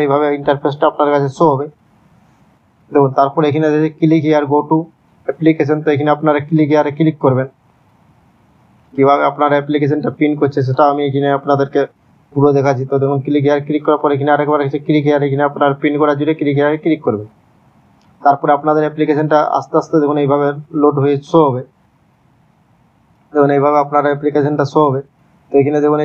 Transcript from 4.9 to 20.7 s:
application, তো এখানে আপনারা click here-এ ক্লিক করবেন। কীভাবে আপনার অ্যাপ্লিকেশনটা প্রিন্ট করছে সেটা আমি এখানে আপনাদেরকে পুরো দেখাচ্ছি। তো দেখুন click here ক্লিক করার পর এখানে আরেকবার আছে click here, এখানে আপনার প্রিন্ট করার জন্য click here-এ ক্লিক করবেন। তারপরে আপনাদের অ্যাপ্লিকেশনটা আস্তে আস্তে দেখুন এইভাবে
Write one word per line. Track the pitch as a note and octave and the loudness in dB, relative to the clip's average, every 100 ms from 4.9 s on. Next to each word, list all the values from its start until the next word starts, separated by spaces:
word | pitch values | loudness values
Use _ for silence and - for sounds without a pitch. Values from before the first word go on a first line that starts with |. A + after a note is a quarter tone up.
| _ _ _ - | _ _ _ -12
application, | - D#3+ D#3+ C#3+ D3+ | -2 0 0 -2 -2
তো | D#3 C#3+ | 0 0
এখানে | D3+ D3 | 0 0
আপনারা | D#3 D3 C#3+ | 0 -2 0
click | D#3+ D3 | 0 2
here-এ | D3+ D3 D3 | 2 0 0
ক্লিক | D#3 D3+ | -2 0
করবেন। | C#3 B2+ C3 _ _ _ _ _ _ _ _ _ _ _ _ _ _ | 0 0 -4 _ _ _ _ _ _ _ _ _ _ _ _ _ _
কীভাবে | C3 C3+ C#3+ D3 | 0 2 4 0
আপনার | C#3+ D3 C#3+ | 0 0 0
অ্যাপ্লিকেশনটা | C#3+ D3 C#3+ D3+ D#3 C#3+ | 0 -2 0 -2 -4 -2
প্রিন্ট | D3+ D3 | -2 0
করছে | C#3+ C#3+ B2+ | -2 -2 -2
সেটা | C3 D3 | 2 2
আমি | C#3+ C#3+ | 2 -2
এখানে | C#3 C#3 C#3 | -2 -2 -2
আপনাদেরকে | C#3 C#3 C#3 C#3 C3+ _ _ _ _ | 0 0 0 -2 -2 _ _ _ _
পুরো | C#3+ C#3+ C#3 | 0 2 2
দেখাচ্ছি। | C#3 B2+ C3 | 0 -2 -2
তো | C#3 | -2
দেখুন | C3+ C#3+ C3+ | 0 -2 -2
click | D3 C#3+ | 0 0
here | C#3+ D3 | -2 -2
ক্লিক | D3+ D3+ | -4 0
করার | D3 | 0
পর | D3 C#3+ | 0 -2
এখানে | C#3+ D3 | 0 0
আরেকবার | D3 D3 C#3 | 0 0 -2
আছে | C#3+ C#3+ | -4 -2
click | D3+ C#3+ | 0 2
here, | D3 C#3+ | 0 0
এখানে | C3+ C#3+ | 0 -2
আপনার | C#3+ C#3+ C#3+ | 0 -2 0
প্রিন্ট | D3+ D3 | -2 0
করার | D3+ C#3+ | 0 0
জন্য | D3 D#3 | -2 -2
click | D3 C#3+ | -2 0
here-এ | D3 D3+ | 0 0
ক্লিক | E3 D3+ C#3 | -2 -2 -2
করবেন। | G#2 G#2+ _ _ _ _ _ _ _ _ _ | -4 -8 _ _ _ _ _ _ _ _ _
তারপরে | C#3+ C#3+ D3+ C#3+ | 0 2 0 0
আপনাদের | D3+ D#3 D3+ | 0 0 -2
অ্যাপ্লিকেশনটা | D3+ D3+ D3 D3+ D3+ - C#3 | -2 -2 0 2 0 0 -4
আস্তে | C3+ E3 | -2 -4
আস্তে | - E3 | 0 0
দেখুন | C#3+ D3 | 0 0
এইভাবে | C#3+ C#3+ C#3+ C#3+ D3+ | 0 0 -2 -4 -8